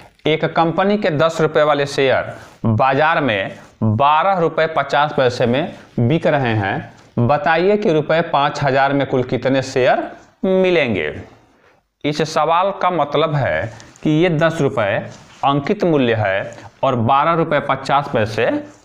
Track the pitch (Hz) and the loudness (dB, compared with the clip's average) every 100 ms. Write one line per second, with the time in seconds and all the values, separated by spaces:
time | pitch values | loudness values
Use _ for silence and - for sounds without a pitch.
0 | - _ 147 156 160 - 165 165 196 208 | -20 _ -2 0 0 0 0 2 0 0
1 | 202 143 165 160 151 156 151 143 143 143 | 0 0 0 2 0 2 2 2 0 0
2 | 135 104 - - - - 113 113 135 135 | 2 2 -2 -10 -18 -6 0 2 2 2
3 | 156 165 139 101 117 - - - 113 110 | 2 2 0 -2 -4 -10 -18 -4 -2 2
4 | 139 156 185 190 160 160 160 147 139 147 | 4 4 2 0 0 0 -2 -2 0 0
5 | 147 147 127 - 123 127 190 - - - | 0 2 0 2 0 0 -2 -8 -10 -2
6 | 120 160 170 147 123 107 98 131 - - | 0 2 0 0 0 0 -2 -4 -8 -18
7 | - - 120 147 165 165 185 208 214 156 | -8 -2 0 2 0 2 2 2 2 0
8 | 147 160 170 143 143 143 143 135 139 143 | 0 0 0 0 0 -2 0 2 2 0
9 | 131 131 123 123 127 135 127 135 131 185 | 0 -2 -2 -2 0 0 0 0 2 2
10 | - - - _ 196 190 185 170 131 92 | -2 -12 -20 _ 0 2 2 2 0 -2
11 | 76 95 104 - _ _ _ _ _ _ | -4 -8 -14 -20 _ _ _ _ _ _
12 | 147 151 156 160 151 165 196 190 - 175 | -4 -4 -2 -2 0 2 0 -2 -2 0
13 | 143 147 160 147 107 78 101 - - - | -2 0 0 0 -2 -2 -4 -10 -20 -6
14 | 156 151 180 147 165 156 135 123 101 120 | 0 2 2 2 0 0 -2 0 -2 -2
15 | - - - - 135 143 143 208 180 147 | -6 -14 -20 -4 -2 0 -2 -2 0 2
16 | 123 110 104 95 131 - - - 135 123 | 2 0 0 -2 -4 -12 -20 -4 -2 0
17 | 113 135 156 170 160 147 135 135 - 143 | 2 2 2 0 0 -2 -2 -4 -2 -2
18 | 143 120 107 110 135 294 - - | 0 -2 -2 0 0 -2 -6 -10